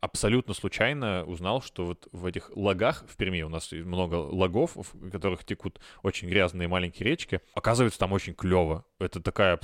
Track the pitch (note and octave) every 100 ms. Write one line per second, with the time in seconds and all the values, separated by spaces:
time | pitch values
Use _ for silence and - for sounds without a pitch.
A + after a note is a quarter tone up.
0 | G2 - G#2+ B2 B2 G2+ G2+ - A2 D3
1 | A#2+ F#2 D#2+ F2 F2 B2 - - F2 F2
2 | - F#2 F2+ F2+ - - G2+ F#2 A2+ D#3
3 | - - F#2+ F#2 D#2 D#2+ - D#2+ E2+ F2+
4 | F2+ E2+ D2 F#2 F#2 F#2 E3+ - - G2
5 | F#2 F#2+ G2 F2+ - G2 F#2+ - - -
6 | G2 - F2 F#2+ F2+ E2+ F2 F#2 F2+ -
7 | G2+ E3 - F#2 _ - - A#2+ A#2+ -
8 | F#2 G2 - E2 F#2 F2+ E2 D#2+ - _
9 | F2+ F#2+ - - G2+ E2+